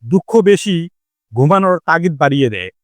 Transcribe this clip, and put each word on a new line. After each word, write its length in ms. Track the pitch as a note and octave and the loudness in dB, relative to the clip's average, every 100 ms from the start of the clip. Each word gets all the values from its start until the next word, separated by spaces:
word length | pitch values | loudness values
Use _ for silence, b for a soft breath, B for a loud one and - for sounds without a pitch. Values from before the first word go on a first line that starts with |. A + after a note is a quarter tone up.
দুঃখ 280 | A2+ F3+ - A3+ | -2 -2 2 2
বেশি 340 | G3 G3+ G#3 F3 E3+ _ _ _ _ | 4 2 0 -4 -6 _ _ _ _
ঘুমানোর 440 | A2 C#3+ F#3+ G3 F3+ - | -2 2 2 0 -2 0
তাগিদ 280 | E3 F3 D3 | 0 0 0
বাড়িয়ে 320 | C#3 C#3 C3 | 0 0 -2
দেয়। 220 | G2+ F#2 _ | -4 -12 _